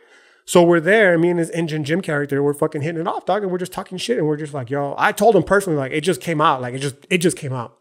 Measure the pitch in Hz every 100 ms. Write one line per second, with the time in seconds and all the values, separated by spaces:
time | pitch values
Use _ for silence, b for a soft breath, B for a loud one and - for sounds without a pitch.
0 | b b b b - 180 170 170 156 220
1 | 196 170 175 175 165 170 165 151 143 170
2 | 185 147 143 139 143 143 156 151 151 165
3 | 175 440 - 202 196 180 180 - - 180
4 | - 240 151 151 151 143 117 139 139 -
5 | 175 202 214 202 156 202 190 151 131 156
6 | 156 180 175 156 160 135 123 135 139 123
7 | - 185 165 - 139 127 113 _